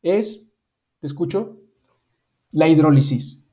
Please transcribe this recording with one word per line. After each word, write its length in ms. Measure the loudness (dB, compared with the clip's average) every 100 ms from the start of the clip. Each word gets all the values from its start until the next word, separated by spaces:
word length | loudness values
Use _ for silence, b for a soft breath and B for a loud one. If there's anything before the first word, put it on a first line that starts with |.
Es, 480 | 0 -2 -4 -10 _ _ _ _ _ _
te 60 | -14
escucho, 500 | -8 -6 -4 -8 -16 _ _ _ _ _ _ _ _ _
la 160 | 0 2
hidrólisis. 720 | 4 4 4 2 -4 -8 -18 _